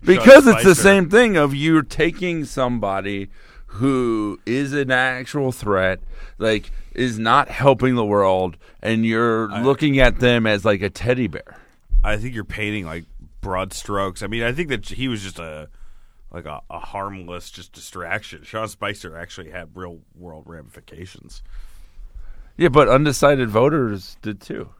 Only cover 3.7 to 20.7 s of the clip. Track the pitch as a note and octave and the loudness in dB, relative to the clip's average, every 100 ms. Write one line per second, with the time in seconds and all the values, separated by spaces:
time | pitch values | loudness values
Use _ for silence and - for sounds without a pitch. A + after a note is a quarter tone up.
3.7 | G2 C3+ C3 B2 A2 G#2+ F#2+ - B2 C#3+ | -4 -2 0 -2 -2 -4 -8 -6 -4 -4
4.7 | C#3+ C3 B2+ C3 B2+ B2+ D3+ C3 A#2+ G#2 | -4 -2 0 -2 -4 -8 -6 -4 -6 -2
5.7 | G2 F#2 F#2 - - - - A2 A2 - | 0 0 -4 -8 -14 -16 -6 -2 -2 -4
6.7 | - - - B2 A2 A2+ C3 C3+ - C#3 | -10 -10 -4 -4 -2 0 0 0 0 2
7.7 | B2 B2+ B2 G#2+ G2+ G2 F#2 F#2 E2+ - | 4 2 0 0 2 2 2 -2 -8 -20
8.7 | - - A2+ A2+ A2+ A#2 A2+ A2 G#2 B2 | -10 -4 -2 0 0 0 0 -4 -2 0
9.7 | C3 D3+ C3+ B2 - B2 A#2+ A2 G#2 G#2+ | 0 0 4 4 4 2 2 2 0 0
10.7 | G2+ G2+ - - B2+ A2+ D2+ - - - | 0 -2 -6 -4 -2 -2 -8 -16 -20 -20
11.7 | _ _ - G#2 G#2+ A#2 A#2 G2 - G#2 | _ _ 2 2 0 -4 -10 -12 -8 -6
12.7 | G#2 E2+ E2 D#2+ - - - G2 F#2 F#2+ | -6 -8 -12 -14 -20 -20 -14 -6 -6 -6
13.7 | - - G2+ G2 F2+ G2+ A2+ A#2 C3 F3 | -10 -8 -4 -4 -6 -8 -4 -4 -4 -6
14.7 | B2 - G#2+ C3 A2+ F#2+ F2 E2 D2+ D2+ | -6 -8 -8 -6 -6 -10 -14 -14 -14 -18
15.7 | - - - - _ - F2 D2+ D2+ - | -18 -18 -18 -20 _ -20 -16 -14 -16 -14
16.7 | E2+ - G2+ G2 G2 F2 F2 - - F2+ | -16 -12 -10 -10 -12 -14 -16 -16 -20 -20
17.7 | - - F#2 E2+ G2+ - D#2 - A2+ A2 | -20 -18 -14 -8 -8 -8 -20 -12 -10 -10
18.7 | - G2+ G#2 F2 D#2+ F2 - E2 F2 E2 | -8 -10 -10 -14 -16 -18 -18 -16 -16 -16
19.7 | F2+ F2+ E2+ _ _ F2 D#2 D#2 E2 C2 | -16 -16 -18 _ _ -20 -20 -20 -20 -20